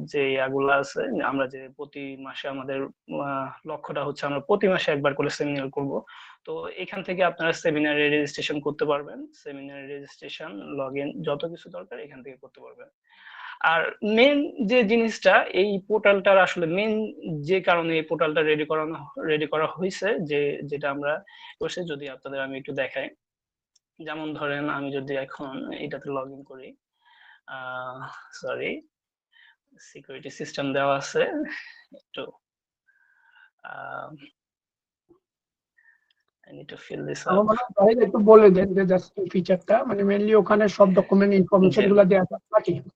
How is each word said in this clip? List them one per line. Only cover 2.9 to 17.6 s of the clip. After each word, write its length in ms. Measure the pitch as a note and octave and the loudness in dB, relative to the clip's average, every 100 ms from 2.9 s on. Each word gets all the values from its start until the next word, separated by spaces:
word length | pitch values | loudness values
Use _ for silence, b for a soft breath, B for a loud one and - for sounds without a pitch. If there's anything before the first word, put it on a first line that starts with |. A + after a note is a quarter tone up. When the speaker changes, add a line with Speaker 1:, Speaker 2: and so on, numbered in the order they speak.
| - - D#3 | -12 -10 -8
Speaker 1:
আহ, 460 | C#3+ C#3 C3 - D#3 | -4 -6 -6 -10 -12
লক্ষ্যটা 360 | D3 - D3+ | -12 -8 -6
হচ্ছে 220 | C#3+ C#3+ D3 | -6 -6 -4
আমরা 140 | C#3+ | -6
প্রতি 280 | - G3+ G3+ | 0 2 2
মাসে 240 | F3+ - | 2 0
একবার 220 | D3 C#3+ | 2 0
করে 160 | C#3 C#3+ | 0 -4
সেমিনার 400 | - D3 C#3+ C3+ | -2 -4 -2 -4
করব। 320 | C#3+ C#3 - - B B B | -4 -4 -6 -8 B B B
তো 240 | - D#3+ E3+ | -12 -10 -10
এখান 340 | - F#3 G3 | -12 -10 -10
থেকে 220 | F#3 F#3 | -8 0
আপনারা 280 | F3 E3 E3 | 0 2 -2
সেমিনারে 580 | D#3+ F3 D3+ D3+ D3 D3 | 0 0 2 2 2 2
রেজিস্ট্রেশন 500 | D3 D3 C#3+ C3 D3+ | 2 -2 -4 -6 -4
করতে 240 | D3 D3 | -4 -4
পারবেন, 420 | D3+ C#3+ D3 A#3 D4+ | -2 -2 -4 -14 -18
সেমিনারে 540 | _ D3+ C#3 C#3 C#3 C3+ | _ -16 -16 -16 -16 -14
রেজিস্ট্রেশন, 880 | C#3+ C#3 - D3 - D#3 G3+ - C#3+ | -14 -16 -18 -16 -14 -14 -14 -12 -8
log 260 | C3+ C#3 | -6 -6
in, 200 | C#3+ - | -8 -6
যত 220 | D#3 D3 | -6 -4
কিছু 260 | E3+ E3+ F#3 | -6 -12 -16
দরকার 300 | F3 F#3 B3 | -18 -16 -16
এখান 220 | C#3+ C3+ | -16 -18
থেকে 140 | C3 C3 | -20 -20
করতে 240 | C3 - | -20 -20
পারবেন। 280 | B2+ B2 B2 _ B B B B B B | -20 -20 -20 _ B B B B B B
আর 320 | D#3+ E3 - - | 0 0 -2 -6
মেইন 640 | G#3 A3 C4+ C#4+ D4 - G3+ | -2 4 4 4 -2 -4 0
যে 180 | B3+ | 2
জিনিসটা, 580 | G3+ A#3 A3+ - F#3+ G#3+ | 4 2 0 2 4 4
এই 400 | - - G#3 G3 - | 4 0 0 0 -2
পোর্টালটার 500 | G#3+ G#3 G3+ G3 F#3+ | 2 4 4 6 6
আসলে 280 | F3+ F#3 E3 | 4 0 -2
মেইন 480 | F3 A3 G#3+ G#3+ - - D#3 | -2 0 -2 -4 -8 -8 -8
যে 180 | C#3+ F#3+ | -2 0